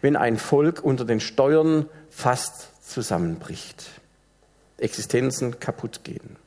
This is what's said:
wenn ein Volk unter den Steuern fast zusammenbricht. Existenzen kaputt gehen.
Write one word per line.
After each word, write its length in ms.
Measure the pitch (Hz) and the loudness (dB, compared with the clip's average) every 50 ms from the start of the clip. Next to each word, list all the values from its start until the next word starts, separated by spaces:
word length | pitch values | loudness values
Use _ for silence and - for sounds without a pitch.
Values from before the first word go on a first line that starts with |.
wenn 160 | - 139 147 | 4 4 4
ein 200 | - - 120 113 | 4 4 2 2
Volk 460 | 107 - - - 143 147 160 170 - - | 0 0 2 4 4 4 4 2 0 0
unter 220 | 147 135 123 123 | 0 0 0 2
den 160 | 113 117 110 | 0 0 0
Steuern 680 | - - - - 135 139 151 156 156 160 160 156 151 151 - - - - | 0 -4 2 2 4 6 6 4 4 4 2 2 0 -2 -10 -20 -20 -20
fast 600 | - - - 131 127 123 - - - - - - - _ - | -14 -2 0 0 0 0 -2 -8 -8 -12 -20 -20 -20 _ -18
zusammenbricht. 1040 | - - 127 110 - 101 85 87 82 82 82 - - 85 - - - - - - - - - _ _ _ _ _ _ _ _ _ _ _ _ _ _ _ - | -10 -8 -6 -4 -2 0 0 0 -2 -2 -6 -8 -12 -14 -14 -14 -16 -18 -18 -20 -20 -20 -20 _ _ _ _ _ _ _ _ _ _ _ _ _ _ _ -6
Existenzen 840 | - - - - - - - 123 127 131 120 - 135 123 123 - | -6 -4 -4 -6 -6 0 0 2 2 2 -2 -2 -4 -4 -6 -6
kaputt 400 | - - - - - 113 - - - | -8 -8 -8 -6 -8 -10 -12 -12 -16
gehen. 340 | - - - - - - - _ | -14 -14 -14 -14 -18 -20 -20 _